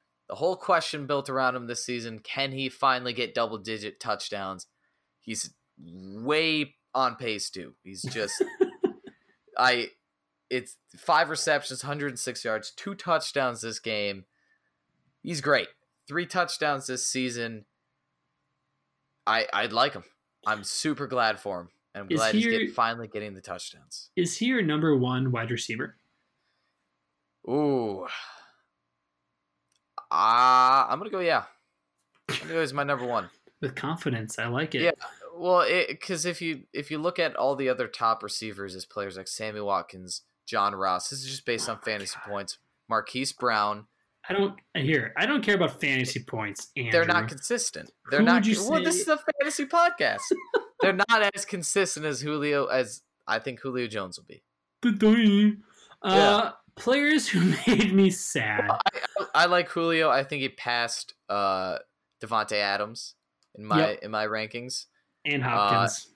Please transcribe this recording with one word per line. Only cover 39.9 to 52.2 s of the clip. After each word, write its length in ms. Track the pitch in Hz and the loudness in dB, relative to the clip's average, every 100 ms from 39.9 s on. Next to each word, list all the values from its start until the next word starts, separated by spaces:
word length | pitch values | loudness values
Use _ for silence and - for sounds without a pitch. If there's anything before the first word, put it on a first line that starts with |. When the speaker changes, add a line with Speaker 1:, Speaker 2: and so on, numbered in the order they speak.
| 95 90 - - _ - | -10 -12 -12 -12 _ -4
Speaker 1:
John 280 | 113 101 | 0 0
Ross, 360 | 98 95 90 - | 2 0 0 -2
this 100 | 135 | -8
is 100 | 135 | -10
just 160 | 135 - | -8 -4
based 220 | 113 - | -2 -4
Speaker 2:
Oh 40 | |
Speaker 1:
on 40 | 110 | -6
Speaker 2:
my 60 | - | -4
Speaker 1:
fantasy 240 | 107 98 - | -4 -6 -10
Speaker 2:
God. 60 | - | -8
Speaker 1:
points. 280 | 101 98 - _ _ - | -8 -8 -12 _ _ -4
Marquise 440 | 110 113 127 135 | -2 -2 -4 -4
Brown. 540 | - 123 110 104 104 107 _ _ _ - | -2 0 2 2 0 -8 _ _ _ -4
Speaker 2:
I 40 | |
don't, 220 | 196 196 196 _ | 0 0 -2 _
here, 400 | 165 139 151 - - | -2 2 2 0 0
I 80 | 220 | 0
don't 160 | 285 | 2
care 120 | 214 | 2
about 260 | - 156 - | 2 2 0
fantasy 420 | 151 131 127 - | -2 0 0 -4
points, 480 | - 113 104 101 - - | -6 -6 -6 -8 -10 -8
Andrew. 160 | 123 | 2
Speaker 1:
They're 120 | 165 170 | 4 4
not 220 | 175 - | 2 0
consistent. 600 | 139 - 233 - - - _ - | -6 -4 -2 -4 -8 -14 _ 0
They're 100 | 135 | 4
Speaker 2:
Who 60 | 220 | 6
Speaker 1:
not 80 | 240 | 6
Speaker 2:
would 100 | 208 | 4
you 80 | 208 | 2
Speaker 1:
co-, 120 | 214 | 2
well, 140 | 320 | 2
this 120 | 294 359 | 2 0
Speaker 2:
say 160 | 392 | 2
Speaker 1:
is 60 | 302 | 0
a 0 | - 294 | 0 -2
fantasy 240 | 294 302 | -2 -2
podcast. 560 | 277 339 339 339 131 104 - 1077 1047 | 0 4 4 4 0 0 0 -2 0
Speaker 2:
<laughs> 280 | - - - | -2 -2 0
Speaker 1:
They're 120 | 196 | 2
not 380 | 185 202 226 202 | 4 4 4 4
as 100 | 196 | 0
consistent 600 | - 185 160 202 190 151 | -4 -6 -2 2 0 0
as 160 | 151 131 | -4 -4